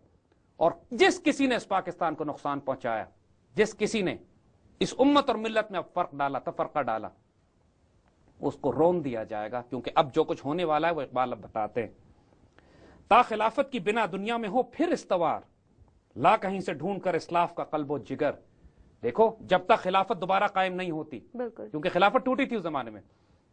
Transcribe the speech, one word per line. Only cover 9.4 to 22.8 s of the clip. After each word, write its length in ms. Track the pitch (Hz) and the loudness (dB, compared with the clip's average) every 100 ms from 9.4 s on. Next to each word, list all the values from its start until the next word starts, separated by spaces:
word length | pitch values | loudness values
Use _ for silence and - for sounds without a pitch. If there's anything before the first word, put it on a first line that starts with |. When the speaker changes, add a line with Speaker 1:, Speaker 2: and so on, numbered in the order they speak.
| 107 123 | -6 -8
Speaker 1:
क्योंकि 300 | 117 127 117 | -8 -8 0
अब 200 | 151 151 | 2 2
जो 120 | 156 | 2
कुछ 220 | 156 156 139 | 0 -2 -4
होने 180 | 160 | -2
वाला 240 | 170 151 165 | 0 2 0
है 60 | |
वो 80 | 165 | -2
इकबाल 300 | 127 123 123 | -4 -2 -2
अब 100 | 113 | -4
बताते 400 | - 110 107 - | -8 -6 -4 -4
हैं। 140 | 107 - - - _ _ _ _ _ - - - - | -6 -10 -20 -20 _ _ _ _ _ -20 -20 -20 4
"ता 140 | 214 | 6
खिलाफत 460 | 247 214 220 254 277 | 6 2 0 0 -2
की 80 | 240 | -2
बिना 280 | 185 220 208 | -2 0 0
दुनिया 300 | 190 208 233 | -4 -4 -4
में 120 | 220 | -2
हो 220 | 233 247 | -2 -2
फिर 160 | - 349 | 0 0
इस्तवार, 560 | 285 - 190 160 110 - _ _ _ - _ _ - | 0 0 0 2 0 -6 _ _ _ -20 _ _ 2
ला 200 | 151 214 | 4 4
कहीं 220 | 190 190 | 2 -4
से 140 | 180 | -4
ढूंढ 280 | 156 165 196 | -4 -4 -4
कर 140 | 185 165 | -2 -2
इस्लाफ 380 | - 170 170 - | 0 0 0 -2
का 60 | |
कल्बो 360 | 143 151 143 147 | -6 -4 -4 -6
जिगर।" 380 | - 135 147 - - _ - _ - _ | -6 -2 -2 -2 -10 _ -20 _ -20 _
देखो, 340 | 120 120 220 220 | -4 4 4 2
जब 260 | - 175 - | 0 0 4
तक 140 | 220 | 2
खिलाफत 360 | 185 190 190 208 | 4 0 0 -2
दोबारा 300 | 185 196 202 | 0 0 2
कायम 260 | 190 185 | 0 0
नहीं 180 | 180 185 | -2 -4
होती, 320 | 156 156 120 - 240 | -6 -8 -12 -14 -12
Speaker 2:
बिल्कुल। 320 | 240 - 107 | -12 -10 -10
Speaker 1:
क्योंकि 220 | 151 175 | -4 -2
खिलाफत 300 | 175 196 233 | 4 4 4
टूटी 260 | 226 254 269 | 2 0 0
थी 100 | 233 | -2
उस 80 | |
जमाने 280 | 165 147 | -4 -6